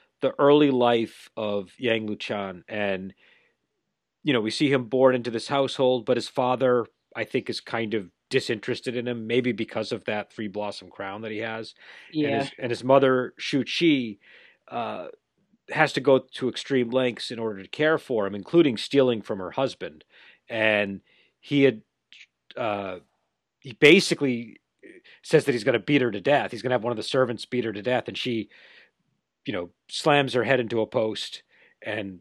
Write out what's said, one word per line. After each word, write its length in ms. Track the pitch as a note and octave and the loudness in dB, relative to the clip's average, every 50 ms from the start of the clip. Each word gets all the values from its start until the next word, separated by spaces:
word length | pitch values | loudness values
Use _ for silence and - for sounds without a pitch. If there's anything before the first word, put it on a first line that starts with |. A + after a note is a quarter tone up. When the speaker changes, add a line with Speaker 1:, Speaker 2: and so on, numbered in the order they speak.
| _ _ _ - | _ _ _ -4
Speaker 1:
the 120 | - C3 - - | -4 -2 2 4
early 320 | D3 C#3+ D3 D3 D3 C#3+ | 6 8 8 8 8 6
life 580 | C3 B2 A#2+ A#2+ A#2+ A#2 A2+ G#2 - - - - - | 4 4 4 4 4 2 0 -2 -6 -14 -20 -14 -8
of 340 | - A2 G#2 G#2 G2+ F#2+ F2+ - | -6 -4 -2 -2 -4 -4 -6 -10
Yang 300 | - B2+ A#2+ A2+ A2+ A2 | -6 -2 0 0 0 -2
Luchan, 560 | G#2+ G#2+ G#2 - - A#2+ G#2 G2 F#2+ F#2 F2+ - | -6 -8 -8 -6 -6 -6 -6 -6 -6 -10 -12 -14
and, 460 | - G#2+ G#2 G#2 G2+ G2 F#2+ F#2 F#2+ - _ _ _ _ _ _ _ _ _ _ _ _ _ _ _ _ _ _ _ _ _ - | -10 -6 -4 -2 -2 -2 -4 -6 -10 -14 _ _ _ _ _ _ _ _ _ _ _ _ _ _ _ _ _ _ _ _ _ -2
you 100 | D3+ C3+ | 0 2
know, 80 | A#2+ | 2
we 80 | G#2+ A2 | 2 0
see 220 | - - D#3 C#3 | 0 0 2 2
him 140 | C#3 C3 B2 | 2 2 0
born 280 | G#2+ C3 B2+ C3 C3 B2+ | 0 2 4 6 6 4
into 160 | B2+ A#2 B2 | 4 -2 -2
this 180 | A2+ A2+ - | -4 -6 -4
household, 580 | - C#3+ C#3 C#3 B2+ - - C3+ B2+ B2+ B2 A2 | -2 0 0 0 0 0 0 2 2 2 0 0
but 120 | C3 B2+ | 0 0
his 100 | A#2+ A#2 | 0 -2
father, 600 | - - - B2+ B2 B2+ A#2 C3 B2+ B2 A#2+ A2+ - _ _ _ _ - | -6 -4 -2 0 0 0 2 2 2 2 2 0 -2 _ _ _ _ -10
I 80 | - A2+ | -10 -8
think, 280 | - - C3 - - | -4 -4 -4 -4 -4
is 100 | A2 - | -8 -8
kind 320 | - - - A2+ A2+ G#2+ A2 | -8 -8 -6 -4 -4 -2 -4
of 160 | A2 F#2+ E2+ _ _ _ - | -4 -6 -6 _ _ _ -2
disinterested 640 | - C3+ - - B2 G#2+ - - B2 - - C3 A#2 | -2 -2 0 0 -6 -6 -4 -6 -6 -6 -6 -6 -6
in 120 | B2 A#2 | -6 -4
him, 200 | B2 A#2+ A#2 A2 | -6 -6 -6 -4
maybe 240 | A2 A#2+ B2+ A#2+ B2 | 0 0 0 2 0
because 400 | A#2 G2+ A2 - - A2+ A2 - | -2 -4 -4 -6 -4 -6 -4 -4
of 140 | B2+ G#2 - | -6 -8 -6
that 280 | - A2 G#2 G2+ _ - | -4 -4 -4 -6 _ -10
three 140 | - A2 | -10 -10
blossom 420 | G#2 F#2 G#2 G#2 G#2 G2+ - F#2+ F2+ | -8 -6 -6 -8 -8 -8 -12 -16 -18
crown 320 | - - G2 G2 G2 G#2+ | -14 -12 -10 -10 -10 -10
that 100 | A2 A2 | -10 -10
he 60 | A2 | -8
has. 380 | G#2 A2+ A2+ A2+ A2+ A2+ - - _ - - - - - - | -8 -8 -8 -8 -10 -12 -14 -16 _ -20 -20 -20 -20 -18 -10
And 80 | - D3+ | -4 -2
Speaker 2:
Yeah. 200 | D3 C#3+ B2+ A2+ | 0 0 0 0
Speaker 1:
his, 120 | C#3 C#3 - | -2 -4 -8
and 140 | - - A#2+ | -8 -6 -6
his 120 | A#2+ A2+ A2+ | -4 -2 2
mother, 520 | B2+ C3+ C#3 C3+ C3 C3 B2+ B2 - - | 4 4 6 6 4 2 2 0 -4 -8
Shu 260 | - - - - C#3 B2 | -10 -8 -2 -2 -2 -2
Qi, 540 | - - - F3 E3 D3 C3+ B2 A2+ G#2 - _ _ - - - - _ _ _ - | -2 -2 0 2 2 2 2 0 -6 -10 -14 _ _ -20 -20 -20 -20 _ _ _ -12
uh, 400 | - A#2+ A#2 G#2+ G#2+ G2 E2+ - - - _ _ _ _ _ _ _ _ _ - | -8 -8 -6 -6 -8 -10 -12 -14 -16 -20 _ _ _ _ _ _ _ _ _ -6
has 240 | - D3+ D#3 C#3+ - | 0 2 2 2 2
to 80 | D3+ | 0
go 160 | B2+ C#3 C3+ | 4 4 4
to 320 | B2+ - _ - - C3 B2 | 4 4 _ -10 -6 -6 -4
extreme 400 | - - - - C#3 C3 A#2+ A#2 | -4 -6 -6 -2 0 0 0 2
lengths 400 | A#2 C3 C3 B2 A2+ - - - | 0 0 0 0 -2 -6 -10 -10
in 80 | B2 A2+ | -8 -6
order 220 | A2+ A2+ G#2 F#2+ | -6 -6 -6 -8
to 80 | F#2+ - | -12 -12
care 280 | - - D3+ D#3 D#3+ | -4 -2 0 0 0
for 280 | C#3+ - - C3 A2 G2+ | 0 -2 -2 -2 -2 -2
him, 80 | G2 G2+ | -2 -4
including 420 | G#2 F#2+ - - E3+ D#3+ D3 A#2 | -8 -6 0 4 4 4 4 2
stealing 460 | G#2 - - - C#3 C3+ B2+ A#2+ A2 | -2 -4 0 2 4 4 4 2 -2
from 160 | G2 - A2 | -4 -6 -6
her 140 | G2 F#2 F2 | -6 -6 -6
husband. 520 | - - C3+ B2 - - F#2 E2 D2+ D#2 - _ _ - - - - _ _ - | -4 -4 -4 -4 -4 -8 -12 -12 -12 -16 -20 _ _ -20 -20 -20 -20 _ _ -10
And 520 | A#2+ A2+ A2 A2 G#2+ G#2 G#2 G2+ G2 F#2 _ _ _ _ _ _ _ _ | -4 0 2 2 2 2 0 -2 -4 -10 _ _ _ _ _ _ _ _
he 240 | _ - C#3 C#3+ C3+ | _ -2 2 4 6
had, 200 | C3+ A#2 G#2+ - _ _ _ _ _ - - - _ _ _ _ _ - | 4 4 2 -8 _ _ _ _ _ -20 -20 -20 _ _ _ _ _ -10
uh, 440 | - B2 A2 G#2 G2+ G2 F#2+ F#2 F2 _ _ _ _ _ _ _ _ _ _ _ _ | -6 -4 -4 -4 -4 -6 -8 -10 -12 _ _ _ _ _ _ _ _ _ _ _ _
he 140 | - C#3 A#2 | -18 -12 0
basically 880 | - - D3 E3 G3 - - E3 - D3 C3+ B2 A#2 A#2 A2+ - - _ _ _ _ - - - - _ - - _ | 6 8 10 10 8 6 2 -2 -2 -2 -2 -2 -4 -6 -12 -18 -20 _ _ _ _ -20 -20 -20 -20 _ -20 -20 _
says 240 | - - - D3+ - | -6 2 2 2 4
that 60 | - | 2
he's 120 | B2 A#2+ G#2 | -2 0 0
gonna 140 | C3+ A#2+ | 0 0
beat 240 | A2+ F#2+ - D3 C#3 | 0 2 2 2 2
her 80 | B2+ A#2+ | 2 2
to 120 | G2+ G#2 | -2 -2
death. 300 | F2+ C3+ C#3+ C3+ A2 - | 0 2 2 2 2 -2
He's 120 | - A2 G2+ | -6 -6 -2
gonna 120 | B2+ B2+ | 0 0
have 80 | A#2+ G2+ | 0 0
one 80 | A#2+ | -2
of 60 | A#2+ | -4
the 60 | G#2+ G#2+ | -4 -6
servants 420 | - - C#3 C3 A#2 A#2 G#2+ - | -2 0 0 2 0 0 -6 -8
beat 200 | - - B2 G#2+ | -6 -4 -4 -2
her 80 | A2+ G2 | -2 -4
to 80 | G#2 | -4
death, 260 | G2+ B2 B2+ A#2+ - | -2 -2 -2 -2 -2
and 100 | - G2+ | -4 -8
she, 320 | - - B2+ A#2+ A2+ G2+ - _ - - - - - - _ _ _ _ _ _ _ _ _ _ _ - | -6 -4 -4 -4 -4 -6 -8 _ -20 -20 -20 -20 -20 -20 _ _ _ _ _ _ _ _ _ _ _ -10
you 80 | - G#2 | -8 -6
know, 160 | F#2 F2 F2+ _ _ _ | -6 -6 -8 _ _ _
slams 460 | - - - - D#3+ D3 C#3+ C#3 C3 A2 | -12 -8 -2 2 4 4 4 2 2 0
her 100 | B2+ A2 | 0 0
head 160 | A2 C3+ B2+ | 2 2 0
into 220 | A#2+ G#2 A#2+ A2+ | 0 0 -2 -2
a 60 | A2 | -2
post 560 | - - C3 A2 A2 G#2 - - - - - _ _ _ _ _ _ _ _ | 0 0 -2 -2 -2 -2 -6 -8 -10 -12 -16 _ _ _ _ _ _ _ _
and 380 | - A2+ G#2+ A2 G2+ G2 F#2+ F2 | -10 -8 -8 -6 -8 -8 -10 -14